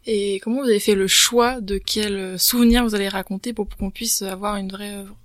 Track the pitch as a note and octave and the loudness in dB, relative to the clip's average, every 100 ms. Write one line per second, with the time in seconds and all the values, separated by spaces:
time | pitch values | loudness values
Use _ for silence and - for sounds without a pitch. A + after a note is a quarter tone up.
0 | - G#3+ G3+ G3 A3 B3 C4+ G#3 G#3 G3 | -2 -2 0 -4 -2 -2 2 2 4 2
1 | F#3+ - - A#3+ A#3+ B3+ G3 G3 - G#3+ | 4 4 4 4 2 0 -4 -4 -2 -4
2 | G#3+ G3 F#3+ F#3 - A#3+ A#3 A#3+ A#3+ G#3 | -2 -4 -6 -2 0 4 6 6 2 0
3 | G3 G3 F#3 G3 A#3+ A3+ G3 - G3 - | -2 -4 -6 -8 -6 -6 -8 -6 -8 -6
4 | A3+ - G3 F#3+ G3+ G3+ F#3+ G3 G#3 G3+ | -4 -4 -4 -6 -4 -4 -6 -8 -10 -12
5 | G3 G#3 | -14 -20